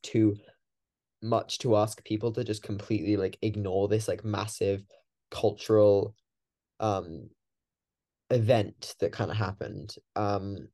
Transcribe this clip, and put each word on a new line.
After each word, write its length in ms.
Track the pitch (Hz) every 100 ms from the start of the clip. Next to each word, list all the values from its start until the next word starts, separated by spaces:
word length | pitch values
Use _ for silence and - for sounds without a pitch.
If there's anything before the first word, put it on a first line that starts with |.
too 340 | - 117 107 104 - _ _ _ _ _ _ _
much 360 | 110 113 - -
to 160 | 127 104
ask 280 | 110 -
people 280 | - 107 117
to 120 | 113
just 180 | 117 107
completely, 540 | - 98 - 110 90 101
like, 200 | 95 -
ignore 460 | 110 104 98 95 101
this, 180 | 107 -
like, 160 | 101
massive 600 | 110 98 107 - 98 98 - _ _ _ -
cultural, 800 | - 110 104 - 110 104 101 110 - _ _ _ _ _ -
um, 520 | 110 98 87 82 - _ _ _ _ _ _ _ _ _ -
event 640 | 123 110 117 104 - - -
that 120 | -
kinda 220 | - 92
happened. 600 | 107 95 101 - - 104 - _ -
Um, 520 | 101 101 98 95 -